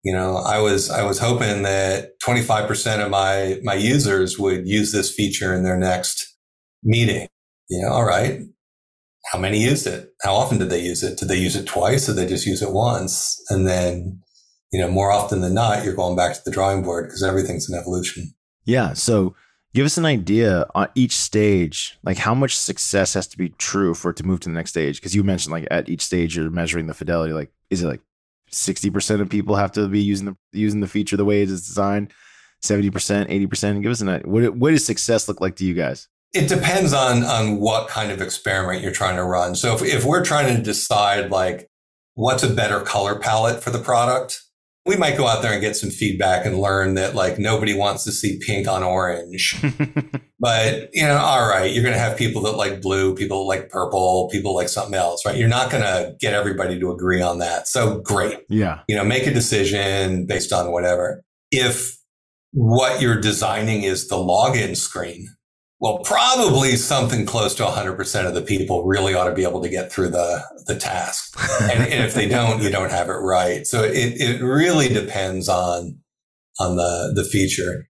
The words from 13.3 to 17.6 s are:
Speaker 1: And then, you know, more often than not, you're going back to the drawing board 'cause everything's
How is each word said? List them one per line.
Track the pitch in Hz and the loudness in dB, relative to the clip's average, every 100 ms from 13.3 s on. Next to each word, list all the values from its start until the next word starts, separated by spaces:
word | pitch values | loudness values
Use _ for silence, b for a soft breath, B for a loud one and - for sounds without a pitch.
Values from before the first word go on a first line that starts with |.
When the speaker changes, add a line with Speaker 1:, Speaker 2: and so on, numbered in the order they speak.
| - - | -6 -2
Speaker 1:
And | 98 95 | 0 2
then, | 90 90 90 90 92 _ b b b _ | 2 0 -2 -8 -12 _ b b b _
you | 92 | -2
know, | 90 | 0
more | 92 98 | 2 4
often | 101 - 98 | 2 2 -2
than | 90 | 0
not, | 98 113 104 | 2 2 0
you're | 104 90 | -2 -2
going | 90 90 | -2 2
back | 87 | 0
to | - - | 0 -4
the | |
drawing | 95 98 95 | 0 0 0
board | 90 85 80 | -2 -4 -6
'cause | - | -2
everything's | 95 95 92 90 | 0 0 0 -4